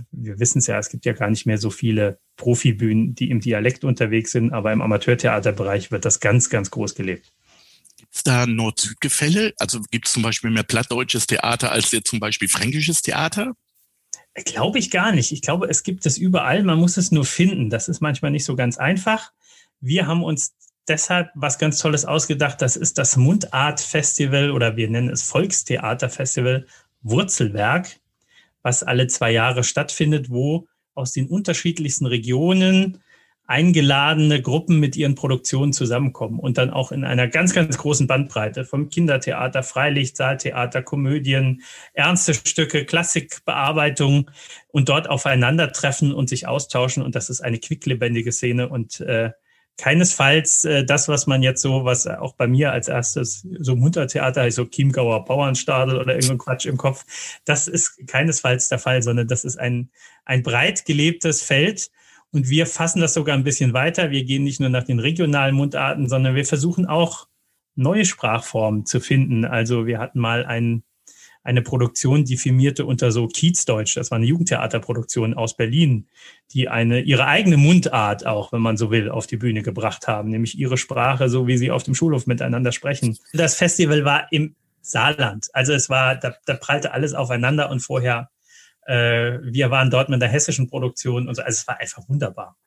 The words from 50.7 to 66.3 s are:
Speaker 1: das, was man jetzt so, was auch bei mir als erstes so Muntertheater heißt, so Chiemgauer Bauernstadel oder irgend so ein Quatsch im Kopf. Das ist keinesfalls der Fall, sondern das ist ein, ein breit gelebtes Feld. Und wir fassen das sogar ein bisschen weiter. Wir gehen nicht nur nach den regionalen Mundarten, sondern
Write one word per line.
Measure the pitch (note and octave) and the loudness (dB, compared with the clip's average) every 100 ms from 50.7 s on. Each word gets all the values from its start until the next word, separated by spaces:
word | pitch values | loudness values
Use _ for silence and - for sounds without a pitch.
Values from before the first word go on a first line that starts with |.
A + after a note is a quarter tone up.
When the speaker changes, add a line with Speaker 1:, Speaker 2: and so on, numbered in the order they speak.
| D3 | 0
Speaker 1:
das, | C3+ C#3 - | 2 0 2
was | C#3+ C#3+ | 0 2
man | C3+ | 2
jetzt | C3 B2+ | 2 2
so, | C#3 C3+ B2+ | 0 0 0
was | B2 - | 0 -2
auch | - C3 - | -6 -10 -2
bei | B2 | 2
mir | B2+ D3 | 2 2
als | C3 B2+ | -2 -2
erstes | C3 B2 - B2 - F#3 F3+ | -2 -2 -4 -4 -6 -10 -6
so | C3 B2 | -2 2
Muntertheater | C#3 F3 C3+ D3 C3+ C3 | 4 2 -2 -2 -2 0
heißt, | B2 A#2 | 0 0
so | A#2+ | -4
Chiemgauer | - C#3 C3 A#2+ A2 | 2 2 2 0 0
Bauernstadel | - C3+ C#3 B2+ - C3 C3 C3 | 0 0 0 0 0 0 0 0
oder | B2+ | 0
irgend | B2+ C3 | 0 0
so | |
ein | B2 | -2
Quatsch | - B2+ - | -4 -6 -4
im | C3 | -2
Kopf. | C3+ C3 - - - - - | -2 -4 -10 -16 -14 -8 -2
Das | C#3+ - | -2 0
ist | - - - B2+ | -2 -4 -6 -4
keinesfalls | C3 D#3+ D3 C3 B2+ - | 0 0 0 0 0 0
der | B2 | -2
Fall, | B2+ B2+ | 0 0
sondern | A#2 A#2 A#2 | 2 0 0
das | B2 B2+ | -2 -4
ist | - | -4
ein, | B2 A#2+ B2+ _ - _ - | -4 -4 -6 _ -20 _ -2
ein | C3 | -2
breit | A#2+ A#2 E3 F#3 - | 0 0 0 0 -2
gelebtes | D3 D#3 E3+ E3 D3 | 2 2 2 -2 -2
Feld. | - C#3 F3 G#3 - _ _ - _ | 0 2 2 -2 -10 _ _ -20 _
Und | D3+ B2+ | -2 2
wir | D3 E3 | 2 0
fassen | - E3 F3+ | -2 -2 0
das | D#3+ | 0
sogar | - D3 C3+ | 0 0 0
ein | C3+ | 0
bisschen | C3+ B2+ | 0 2
weiter. | B2 D3+ F3 E3 | 2 0 0 0
Wir | C#3 B2+ | 0 -2
gehen | C3+ | -2
nicht | C#3 C3 | -2 -2
nur | C3+ | 0
nach | B2+ | 0
den | B2 A#2+ | 0 0
regionalen | B2+ E3 D#3+ C#3+ C3+ C3+ | 0 0 2 2 2 2
Mundarten, | C#3+ C#3+ C3+ D3 B2+ | 0 -2 -2 -2 0
sondern | C3 C3 | 2 2